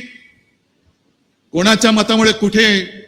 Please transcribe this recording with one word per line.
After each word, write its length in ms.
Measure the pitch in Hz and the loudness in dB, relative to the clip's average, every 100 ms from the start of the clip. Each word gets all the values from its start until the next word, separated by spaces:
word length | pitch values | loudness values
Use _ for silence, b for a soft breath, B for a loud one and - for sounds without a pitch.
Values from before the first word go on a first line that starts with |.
| - - _ _ _ _ _ _ _ _ _ _ _ _ _ | -8 -20 _ _ _ _ _ _ _ _ _ _ _ _ _
कोणाच्या 380 | 160 202 220 226 | -2 0 2 2
मतामुळे 420 | 214 208 220 220 | 0 0 0 0
कुठे 540 | 214 202 208 220 196 175 - | 0 -2 0 0 0 -4 -16